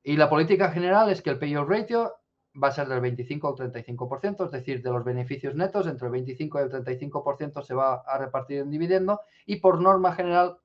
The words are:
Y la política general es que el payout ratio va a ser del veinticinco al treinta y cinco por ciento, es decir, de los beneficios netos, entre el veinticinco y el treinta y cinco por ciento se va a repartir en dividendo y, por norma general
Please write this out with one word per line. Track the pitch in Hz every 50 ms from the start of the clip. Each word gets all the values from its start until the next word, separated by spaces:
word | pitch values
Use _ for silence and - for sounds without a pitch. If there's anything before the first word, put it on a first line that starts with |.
Y | _ 139 147
la | 151 151 143
política | 151 151 165 180 202 180 190 175
general | 143 175 175 180 190 208 220 208
es | 185 190
que | - 160
el | 139 127
payout | 151 147 147 147 147
ratio | 147 196 220 214 - 233 233 233 - - _ _ _ _ _ _ _ _ 139
va | 139 139
a |
ser | 135 147 143
del | 131 131 123
veinticinco | 123 127 123 120 120 - 143 147 151
al | 143 139
treinta | 135 127 123 123 117
y | 117
cinco | - 120 120 127 127
por | 139 -
ciento, | - 208 202 - 185
es | -
decir, | - 131 - 139 135 123
de | 120 127
los | 123 120 117
beneficios | 123 123 127 123 127 139 131 - 139 139
netos, | 156 180 196 - 208 180
entre | 165 139 123 127
el | 123
veinticinco | 120 127 127 131 127 - 156 151 151 143
y | 139
el | 127
treinta | 131 131 123 127
y | 127
cinco | 127 - 143 131 147 139
por | 143 139
ciento | 139 151 143 147 143
se | 139 - 131
va | 131 135 131 123 123 -
a | 135 135
repartir | 135 135 131 135 135 127 135 139
en | 139 139 143
dividendo | 147 156 170 170 185 190 185 190 208 208 - _ _ _ _
y, | - 208
por | - - 190 180 160
norma | 180 190 196 185 185 180 165
general | - 180 175 175 175 180 175 175 _